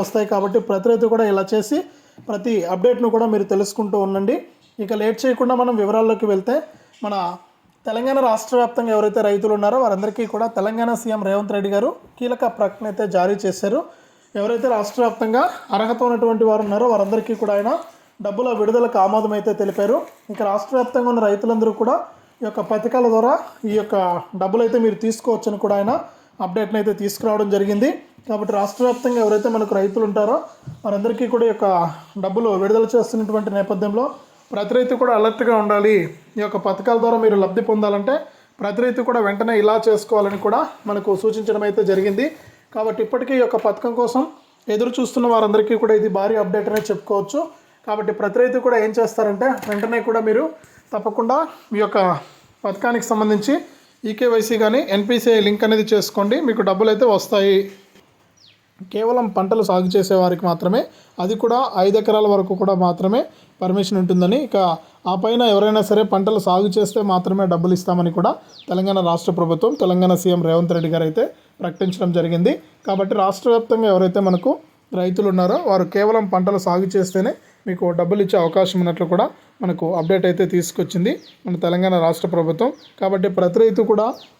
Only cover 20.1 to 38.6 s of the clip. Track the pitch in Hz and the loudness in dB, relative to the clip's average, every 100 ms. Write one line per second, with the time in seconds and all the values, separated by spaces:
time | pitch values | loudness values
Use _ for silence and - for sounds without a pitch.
20.1 | - - 208 208 202 - 262 240 254 240 | -16 -14 -6 -4 -4 -2 -2 0 -2 0
21.1 | 233 208 202 226 220 226 208 226 330 - | 2 2 0 0 0 0 0 0 -2 -4
22.1 | - _ - 220 214 185 214 226 254 240 | -18 _ -12 -8 -6 -4 -4 -2 0 2
23.1 | 226 240 330 - - 214 214 208 202 180 | 2 2 0 -4 -10 -4 -2 -2 0 0
24.1 | 175 - 190 190 226 226 240 226 202 226 | -2 -6 -6 -2 0 2 2 0 0 -4
25.1 | 220 - 214 220 202 202 202 202 262 - | -4 -2 -2 -2 -2 0 0 0 -4 -6
26.1 | - _ - 185 190 214 214 208 196 202 | -20 _ -10 -6 -4 -2 -2 -2 -2 -4
27.1 | - 226 214 208 202 196 208 269 - - | -4 -2 0 0 0 0 2 0 -2 -10
28.1 | _ - 208 208 202 202 - 247 247 254 | _ -8 -6 -2 -2 -2 0 0 0 -2
29.1 | 240 214 208 233 220 208 196 196 214 214 | 0 2 2 0 -2 0 0 0 0 0
30.1 | 208 208 302 - - - - 220 202 220 | 0 0 0 -4 -16 -20 -10 -6 -2 -2
31.1 | 226 240 240 233 214 202 180 170 - - | -2 -2 2 0 0 0 2 0 -6 -16
32.1 | 202 190 196 226 190 196 220 220 240 220 | -8 -4 0 0 2 2 2 2 2 0
33.1 | 220 214 214 208 202 196 190 208 214 285 | -2 -2 -2 -2 -2 -2 -2 -2 -2 -4
34.1 | - - _ _ 202 202 247 247 247 247 | -6 -20 _ _ -8 -2 0 0 2 2
35.1 | 226 220 220 233 226 208 208 208 208 160 | 4 2 2 2 2 2 2 4 2 0
36.1 | - - 226 208 208 196 190 196 233 233 | -8 -12 -6 -4 -4 -4 -2 0 2 2
37.1 | 226 220 202 185 190 220 214 208 202 202 | 2 4 4 2 0 0 0 0 0 0
38.1 | 302 - - _ - | -2 -4 -20 _ -10